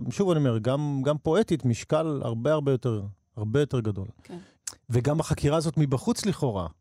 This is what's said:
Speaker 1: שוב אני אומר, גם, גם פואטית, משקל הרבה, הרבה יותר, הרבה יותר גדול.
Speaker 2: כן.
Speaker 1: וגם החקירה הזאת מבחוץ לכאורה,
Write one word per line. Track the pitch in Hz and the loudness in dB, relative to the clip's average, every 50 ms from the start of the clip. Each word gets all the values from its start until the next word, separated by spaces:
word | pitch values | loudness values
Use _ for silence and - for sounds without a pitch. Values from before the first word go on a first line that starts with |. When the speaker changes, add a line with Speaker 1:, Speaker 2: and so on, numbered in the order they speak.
| 120 - | -2 -4
Speaker 1:
שוב | 120 - 202 185 | -2 0 2 2
אני | 170 156 | 4 4
אומר, | 143 131 113 113 | 2 2 2 2
גם, | 107 123 131 143 151 147 143 135 131 | 0 0 0 0 -2 -2 -2 0 0
גם | 143 151 147 | 0 -2 0
פואטית, | - 160 156 202 233 - 175 135 - | 0 2 2 2 2 2 0 0 2
משקל | 123 113 - - - 156 156 160 160 147 135 - | 0 0 0 -2 0 0 0 0 0 -2 -4 -4
הרבה, | 120 117 113 120 147 | -4 -4 -2 0 2
הרבה | 156 156 147 139 | 2 2 2 2
יותר, | 135 120 - 127 110 104 98 101 98 - _ _ _ | 0 2 0 -2 -2 -2 -6 -8 -12 -16 _ _ _
הרבה | 110 104 107 113 143 | -6 -4 0 2 0
יותר | 147 - - 127 | 2 2 0 0
גדול. | 110 107 101 98 95 - - - | 0 -2 -4 -4 -8 -10 -12 -18
Speaker 2:
כן. | - - 175 175 190 - _ _ _ - - - _ - | -18 -18 -16 -16 -16 -20 _ _ _ -16 -16 -14 _ -2
Speaker 1:
וגם | 117 123 120 143 147 160 | 0 2 2 2 0 0
החקירה | - - 156 - - 143 147 | 0 -2 -2 0 2 2 2
הזאת | 165 147 165 - | 2 0 0 2
מבחוץ | 156 151 135 127 123 - 220 240 - - | 2 2 2 0 0 0 -2 -2 0 -2
לכאורה, | 208 170 - 151 131 104 95 87 80 - _ | -2 -2 0 -2 -2 -2 -2 -4 -6 -8 _